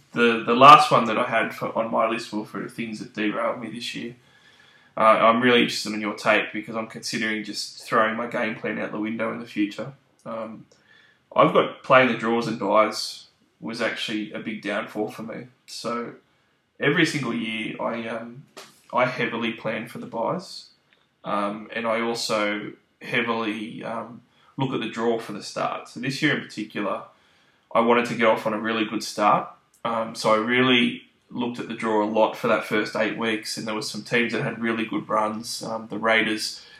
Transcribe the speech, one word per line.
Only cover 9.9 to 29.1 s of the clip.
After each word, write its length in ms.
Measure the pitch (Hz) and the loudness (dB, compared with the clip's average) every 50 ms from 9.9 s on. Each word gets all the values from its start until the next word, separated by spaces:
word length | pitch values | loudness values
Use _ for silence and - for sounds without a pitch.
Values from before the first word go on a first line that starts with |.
| 139 - _ _ _ _ - | -12 -16 _ _ _ _ -14
Um, 400 | 123 117 113 110 110 110 - - _ _ _ _ _ _ - _ _ _ _ _ - - | -12 -10 -10 -10 -10 -12 -16 -20 _ _ _ _ _ _ -20 _ _ _ _ _ -2 2
I've 180 | - 127 160 180 | 4 4 6 6
got 300 | 190 139 - - - - | 4 2 2 -2 -6 2
playing 240 | - 139 131 131 123 | 6 8 8 8 6
the 100 | 113 110 | 4 0
draws 300 | 113 113 117 117 117 113 | 0 0 0 0 0 -2
and 100 | 107 - | -4 -4
buys 720 | 101 98 107 107 107 110 113 - - - - - - - _ _ _ _ _ _ | 0 2 4 4 4 4 2 -4 -8 -8 -10 -14 -16 -20 _ _ _ _ _ _
was 180 | - 117 113 120 | -12 -10 -6 -4
actually 520 | 117 107 - - - - 110 107 104 107 - | -2 -4 -2 -4 -6 -4 -4 -4 -6 -6 -8
a 60 | - | -10
big 240 | 113 117 110 104 - | -8 -8 -8 -8 -6
downfall 480 | 98 101 107 113 113 - 107 107 - | -4 -4 -4 -6 -6 -6 -6 -6 -6
for 100 | - - | -6 -10
me. 280 | 113 113 107 - - - _ _ _ - | -12 -12 -12 -12 -14 -16 _ _ _ -18
So 480 | - - - 113 117 120 120 117 - - _ _ _ _ _ _ _ _ _ _ _ - | -14 -10 -8 -6 -6 -6 -6 -8 -12 -16 _ _ _ _ _ _ _ _ _ _ _ -2
every 260 | 127 139 147 175 160 | 0 2 2 4 2
single 300 | 156 - 143 131 120 117 | 2 0 -2 -4 -2 -4
year 400 | 117 110 110 113 110 107 - - - | -4 -4 -4 -6 -6 -6 -8 -6 -6
I, 280 | 120 117 117 117 117 113 | -6 -6 -4 -6 -6 -8
um, 380 | 117 117 117 117 120 131 - _ - - - - - _ _ - | -8 -8 -10 -12 -16 -18 -20 _ -20 -20 -20 -20 -20 _ _ -4
I 140 | - 117 127 | 0 0 0
heavily 480 | 127 - - 120 110 120 113 117 113 110 | 0 0 -2 -4 -4 -4 -4 -4 -4 -6
plan 340 | - - 117 113 110 110 117 | -6 -6 -6 -6 -6 -6 -10
for 120 | - 120 | -12 -12
the 80 | 120 - | -12 -10
buys, 640 | - 117 110 117 147 175 180 - - - - - _ _ _ _ _ _ _ _ _ _ - | -6 -4 -2 -2 -2 -4 -6 -10 -14 -18 -18 -20 _ _ _ _ _ _ _ _ _ _ -8
um, 460 | 98 104 101 101 101 104 110 107 - | -6 -4 -2 -2 -2 -4 -6 -10 -10
and 140 | - 117 117 | -6 -4 -2
I 160 | 117 110 117 | 0 0 0
also 720 | 117 117 117 120 - - 117 107 104 104 104 104 104 104 - - _ _ _ - | 0 0 -2 -2 -2 -2 0 0 0 0 -2 -4 -6 -8 -12 -14 _ _ _ -16
heavily, 840 | - - 127 123 117 117 117 113 113 107 104 110 107 - - - - | -10 -4 -2 -2 -2 -2 -2 -2 -2 -4 -4 -4 -6 -10 -10 -10 -10
um, 380 | 113 113 113 110 113 123 - - _ _ _ _ _ _ - | -8 -8 -8 -10 -12 -14 -20 -20 _ _ _ _ _ _ -4
look 160 | 143 131 131 | -2 -2 -2
at 60 | 127 | -4
the 100 | 113 117 | -4 -6
draw 300 | - 117 113 117 117 113 | -6 -2 0 0 0 -2
for 140 | 113 - 104 | -2 -8 -12
the 100 | 95 - | -12 -12
start. 460 | - - 104 101 - - - - - | -10 -6 -4 -4 -4 -4 -6 -10 -12
So 100 | - - | -12 -8
this 240 | 120 131 139 - 160 | -6 -6 -2 0 0
year 120 | 147 127 | 0 0
in 60 | 117 | 0
particular, 640 | - - - - 104 - - 113 101 98 98 107 - - _ _ _ _ _ _ _ _ _ _ _ - | -4 -8 -8 -10 -10 -8 -6 -6 -4 -4 -4 -6 -8 -12 _ _ _ _ _ _ _ _ _ _ _ -2
I 100 | - 113 | 2 2
wanted 260 | 117 117 117 120 120 120 | 4 6 6 4 2 0
to 80 | 113 | 0
get 100 | 107 117 | 2 4
off 220 | 110 110 110 - 117 | 4 4 4 2 -2
on 60 | 107 | -2
a 60 | 104 | -2
really 260 | 107 110 113 110 110 | -2 -2 -2 -2 -2
good 180 | 107 113 107 - | -2 -4 -6 -6
start. 440 | - | -6